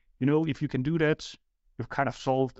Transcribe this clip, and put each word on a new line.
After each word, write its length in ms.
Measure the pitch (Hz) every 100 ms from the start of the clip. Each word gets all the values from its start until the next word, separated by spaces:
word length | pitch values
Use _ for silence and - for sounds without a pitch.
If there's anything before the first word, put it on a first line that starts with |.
| _ -
you 60 | 135
know, 220 | 151 160
if 120 | 131
you 60 | 147
can 140 | 131
do 160 | 135 165
that, 340 | 151 156 - - _ _ _ -
you've 120 | 113
kind 200 | - 131
of 80 | -
solved 420 | 139 131 131